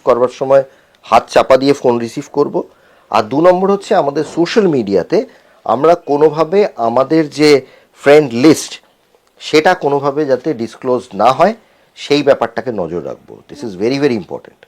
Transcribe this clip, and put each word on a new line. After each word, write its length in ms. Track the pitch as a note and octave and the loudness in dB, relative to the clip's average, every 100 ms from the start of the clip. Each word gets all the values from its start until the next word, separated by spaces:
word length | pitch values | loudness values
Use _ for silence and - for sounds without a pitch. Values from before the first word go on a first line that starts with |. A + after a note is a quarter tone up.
করবার 240 | - A#2+ B2 | 0 0 0
সময় 360 | - C3+ C3+ C3+ _ _ _ | -2 0 0 0 _ _ _
হাত 260 | - A#2 - | -2 0 0
চাপা 280 | - A#2 C3 | 0 2 2
দিয়ে 160 | C3+ | 2
ফোন 260 | C#3 C3 A#2+ | 0 0 -2
রিসিভ 260 | A#2 D3+ C#3 | -4 -10 -8
করব, 300 | C#3+ D3 F3 - _ _ _ - | -4 -4 -4 -8 _ _ _ -6
আর 120 | - | -4
দু 180 | G#3 D3 | -2 0
নম্বর 300 | F3+ F3+ F#3+ | 2 2 2
হচ্ছে 240 | G3 - | -2 -2
আমাদের 300 | G3 C#3+ C#3+ D3 | -2 0 -2 -4
সোশ্যাল 320 | - E3+ - G3 | -4 -2 0 0
মিডিয়াতে 600 | C#3+ G2 G2 E2 F3+ C4 _ _ _ | 0 0 -2 0 -2 -4 _ _ _
আমরা 300 | - A#2 D3+ | -4 0 2
কোনোভাবে 760 | E3+ - C#3+ D#3 D3+ D#3 F#3+ G3+ - | 0 0 0 2 0 -2 0 0 -2
আমাদের 540 | A#2 A#2+ C3 D#3+ D3 | -2 0 0 0 -2
যে 360 | C3 D3+ C#3 - _ _ | 0 4 4 0 _ _
ফ্রেন্ড 400 | _ - D3+ D3 | _ 4 4 4
লিস্ট, 480 | A#2 D3+ C#3+ - - _ _ _ _ _ _ | 2 2 2 -2 -16 _ _ _ _ _ _
সেটা 340 | - D3+ F#3 | -2 0 2
কোনোভাবে 520 | F3+ D3+ C#3+ C#3+ C#3 D3 | 0 0 -2 -2 -4 -2
যাতে 280 | B2+ D#3+ | -2 -2
ডিসক্লোজ 480 | B2+ A2+ - C3 B2 - | -6 -8 -8 -4 -4 -4
না 180 | F#2+ A2+ | -2 0
হয়, 220 | C3 F3+ A3+ _ _ _ | 2 0 -2 _ _ _
সেই 280 | - - C#3+ | -12 -4 -2
ব্যাপারটাকে 500 | C#3 B2+ A2+ - B2+ | 2 0 -2 -6 -8
নজর 320 | G#2+ E2 E2+ | -6 -6 -8
রাখবো। 320 | C#2 A1+ - G#1+ - | -10 -14 -18 -20 -20
This 140 | - | -16
is 80 | A#2 | -14
very, 260 | F2+ A2 C#3 | -6 -4 0
very 180 | C#3+ A2+ | -2 -2
important। 500 | E2 C#2 - _ | -8 -14 -16 _